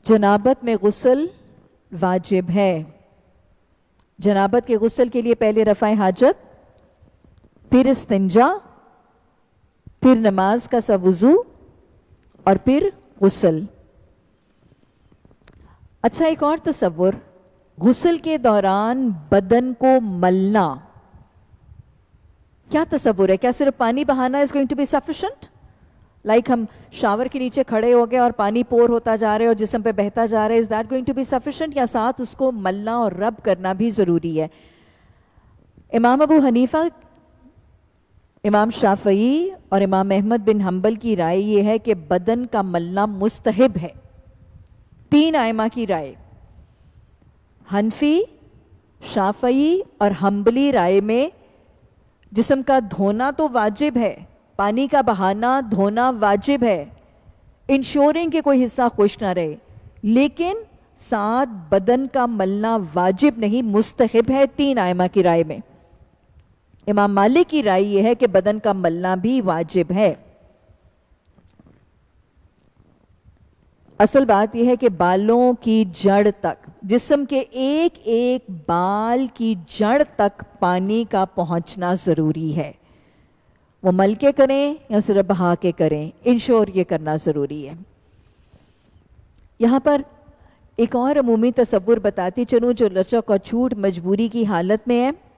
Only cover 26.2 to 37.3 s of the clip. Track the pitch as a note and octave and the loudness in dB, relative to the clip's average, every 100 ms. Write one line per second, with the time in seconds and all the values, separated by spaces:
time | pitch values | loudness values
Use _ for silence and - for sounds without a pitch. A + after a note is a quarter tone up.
26.2 | G#3+ A3+ A#3 B3 A3 - - - A3+ G#3+ | 0 0 2 -2 -2 -12 -20 -4 -2 -2
27.2 | B3+ C4+ B3+ C4+ B3+ A3 A#3 A#3+ A#3 B3 | -4 -4 -4 -4 -2 0 4 4 2 0
28.2 | A#3+ A#3+ G3+ A3+ A#3+ A#3 A#3 A#3 A#3 A3 | 0 0 -2 -2 0 2 2 2 -2 -2
29.2 | A3 G#3+ A#3 G#3+ G#3+ A#3 A3 G#3 G3+ A3+ | 0 0 0 0 -2 -2 -2 -2 -2 -2
30.2 | A3+ A3 G#3+ A3+ A3 G#3+ A3 C4 B3+ C4 | -2 0 0 0 0 -4 -4 -4 -4 -4
31.2 | C4 C4 D4 - D#4+ C#4 A#3+ A#3+ A3+ C4+ | -4 -4 -4 -8 -6 -2 -2 -2 -2 -4
32.2 | A#3+ - C4 A#3 F#3+ G3 G#3 A#3 A3 F3+ | -10 -2 -2 -2 -6 -6 -6 -2 -2 -2
33.2 | G#3+ G#3+ - F3+ F#3 F#3+ A#3 G#3 F3+ E3+ | -6 -4 -2 -2 -2 -2 -2 0 0 0
34.2 | E3+ D#3 D#3+ _ _ _ _ _ _ _ | -2 -4 -6 _ _ _ _ _ _ _
35.2 | _ _ _ _ _ - _ A#3 A#3+ C4 | _ _ _ _ _ -20 _ 0 2 2
36.2 | D4+ D#4 C4+ A#3 B3+ D#4 E4 - _ _ | 4 4 4 2 0 0 -2 -6 _ _
37.2 | _ | _